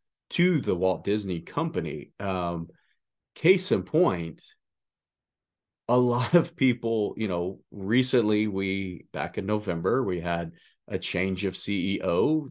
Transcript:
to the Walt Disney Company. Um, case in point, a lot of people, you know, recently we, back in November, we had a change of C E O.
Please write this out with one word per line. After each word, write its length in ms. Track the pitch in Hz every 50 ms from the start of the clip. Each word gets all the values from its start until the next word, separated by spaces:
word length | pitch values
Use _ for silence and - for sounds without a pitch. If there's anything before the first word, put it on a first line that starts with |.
| _ _ _ _ _ -
to 300 | - - 175 185 175 143
the 120 | 117 104 92
Walt 300 | 85 92 92 87 82 87
Disney 360 | 98 104 107 101 95 87 82
Company. 680 | - - - 147 165 - - 90 82 78 73 76 - - _ -
Um, 500 | 104 98 92 92 87 85 87 85 85 - - _ _ _ _ _ _ _ _ _ _ _ -
case 360 | - - - 196 185 - -
in 120 | 117 95
point, 600 | 92 - - 165 180 135 92 85 82 82 - - - - - _ _ _ _ _ _ _ _ _ _ _ _ _ _ _ _ _ _ _ _ _ _ _ _ _ _ -
a 80 | 123
lot 380 | 127 123 123 120 127 123 - -
of 220 | 170 - - -
people, 560 | - 135 127 120 - - 113 113 110 104 98 - -
you 100 | 110 98
know, 320 | 90 87 87 92 95 - _ _
recently 760 | - 101 95 98 117 127 127 - 127 120 107 107 107 107 107
we, 580 | 107 95 95 98 95 95 98 95 92 90 - - _
back 240 | - 73 76 85 -
in 80 | - 95
November, 580 | 98 107 107 104 98 85 82 85 95 117 135
we 180 | 123 98 90 85
had 320 | 82 87 85 85 85 82 - - _ _ _ _ _ -
a 100 | 101 90
change 460 | - - - 90 95 95 92 90 98
of 120 | 95 87
C 400 | - - 101 101 95 85 98 98
E 40 | -
O. 460 | - 92 85 90 110 147 156 156 147 127